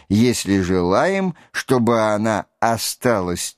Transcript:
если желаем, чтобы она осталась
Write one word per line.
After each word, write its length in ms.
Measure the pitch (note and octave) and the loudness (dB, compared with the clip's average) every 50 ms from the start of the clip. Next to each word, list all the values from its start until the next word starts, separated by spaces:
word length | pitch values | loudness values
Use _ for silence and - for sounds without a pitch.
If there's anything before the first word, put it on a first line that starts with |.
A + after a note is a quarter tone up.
| - - | -6 0
если 500 | G2 G#2+ A#2 B2+ A2+ - - F#2 G2 G2 | 2 2 2 2 0 0 -2 0 0 0
желаем, 760 | F#2 F2 F#2+ F#2 F2 F2 F#2+ A2+ D3 F3+ G3 G3 F#3+ F#3 - - - _ | 0 0 0 0 2 2 2 2 2 0 0 -2 -2 -4 -6 -8 -14 _
чтобы 500 | - - - - C3+ B2+ A#2 A2+ A#2 A2+ | -12 -8 -4 -2 0 0 2 2 2 2
она 460 | A2 G#2+ G#2+ G#2 G#2+ A2+ G#2+ G2 - _ _ - | 0 0 0 0 0 0 -2 -2 -4 _ _ -2
осталась 960 | - A#2 A2+ A2 - - - - - B2+ A#2 G2+ F#2 F2 F2+ F2 - - - | 0 0 0 0 -4 -8 -6 -2 0 0 0 0 0 -2 -4 -6 -6 -10 -12